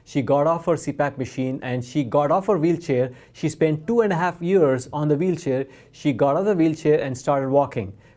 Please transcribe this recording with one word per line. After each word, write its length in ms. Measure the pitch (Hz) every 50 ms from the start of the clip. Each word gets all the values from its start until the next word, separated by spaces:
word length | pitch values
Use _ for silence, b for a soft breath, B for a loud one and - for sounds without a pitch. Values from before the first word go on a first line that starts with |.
| B
She 160 | B - 143
got 260 | 127 - 139 143 147
off 200 | 160 165 165 -
her 100 | 180 165
C 160 | 143 - 147
pap 260 | 143 - 143 139 - 135
machine, 400 | 127 - - 135 127 131 131 -
and 220 | - 131 127 127 120
she 200 | - - 151 135
got 260 | 113 139 143 147 143
off 160 | 160 190 190
her 120 | 214 202 160
wheelchair. 520 | 151 175 165 160 - - 135 123 127 120 123 B B B
She 160 | B - - 151
spent 380 | - - 165 156 151 151 -
two 160 | - 233 233
and 100 | 220 202
a 40 | 180
half 240 | 160 180 175 170 -
years 480 | 170 175 196 190 156 135 131 120 123 -
on 160 | - 147 151 151
the 80 | 147
wheelchair. 500 | 139 180 185 170 - - 139 127 135 135 - B B B B
She 220 | B - - 151
got 240 | 127 107 139 139 143
off 80 | 170 196
the 100 | 214 202
wheelchair 460 | 170 160 160 151 - - 151 151 151
and 160 | - 135 123
started 320 | 123 - 151 143 139 135 131
walking 460 | 135 143 139 135 - 123 98 95 95 b b b b